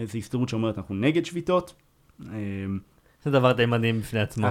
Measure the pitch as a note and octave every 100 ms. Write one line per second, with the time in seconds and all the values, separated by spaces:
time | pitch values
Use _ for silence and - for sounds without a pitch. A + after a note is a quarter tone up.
0 | A2+ A2 G2+ B2+ B2 A2 A2+ G#2 F#2 G2
1 | B2+ D#3+ - F3 E3+ F3+ F3+ - _ _
2 | _ - B2 G#2+ G2+ G2 G2 G2 - _
3 | _ _ D3 C#3 B2+ A#2 A#2 A#2+ A#2 A2+
4 | G#2 A2+ G2+ A2 G#2